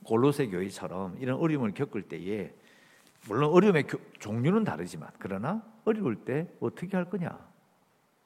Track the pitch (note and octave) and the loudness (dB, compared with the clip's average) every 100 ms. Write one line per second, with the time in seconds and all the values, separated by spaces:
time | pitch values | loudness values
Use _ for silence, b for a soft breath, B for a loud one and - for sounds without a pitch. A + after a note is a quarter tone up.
0 | - A2+ C#3 C#3+ B2+ F2+ G2 - F#2 F2+ | 0 4 4 4 0 -2 -4 -6 -8 -6
1 | F#2+ F2 B2+ C3 E3 D3+ A2+ F#2 C#3+ G#2+ | -8 -6 -4 0 0 0 -2 -2 -6 -6
2 | F2 D#2+ F2 G#2+ E2 - b b b b | -8 -8 -6 -6 -6 -12 b b b b
3 | b b - A2 D3+ F3 G#3 D#3+ C3 C#3 | b b -6 0 4 6 8 6 2 -4
4 | - - B2 A#2 C3+ G#3+ G3+ D#3 F2 - | -10 -14 -6 0 2 2 2 -2 -6 -10
5 | - - - G2 B2 A3 - - - A3 | -14 -12 -8 -4 -4 -4 -8 -6 -2 0
6 | E3+ G#2+ - C3+ F3 - A#2+ - F#3 F#3 | 0 -2 -2 -4 -4 -4 -6 -4 -4 -4
7 | F3 G3+ D#3+ F2 - _ _ _ _ _ | -2 -4 -6 -8 -14 _ _ _ _ _
8 | _ _ | _ _